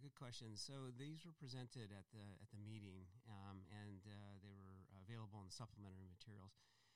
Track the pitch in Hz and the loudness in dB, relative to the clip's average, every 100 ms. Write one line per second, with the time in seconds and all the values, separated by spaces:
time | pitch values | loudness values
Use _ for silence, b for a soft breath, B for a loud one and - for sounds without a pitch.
0 | 139 - 123 107 113 107 117 135 131 123 | -2 -2 0 2 4 4 4 4 2 4
1 | 143 156 170 156 139 127 123 - 104 101 | 2 2 -2 -2 2 4 4 2 2 0
2 | - 110 101 92 107 104 104 110 101 92 | -2 -2 -2 -2 -2 0 2 2 2 0
3 | 92 110 113 101 98 98 90 104 104 95 | -4 -6 -4 -2 0 -2 -2 0 0 0
4 | 101 101 101 98 101 98 95 95 92 98 | -2 -4 -2 -4 -4 -6 -6 -6 -8 -6
5 | 92 117 110 104 92 - 113 104 101 95 | -2 0 0 -2 -2 0 -2 -2 -4 -4
6 | 95 90 - 101 98 - B B B | -4 -6 -6 -4 -6 -10 B B B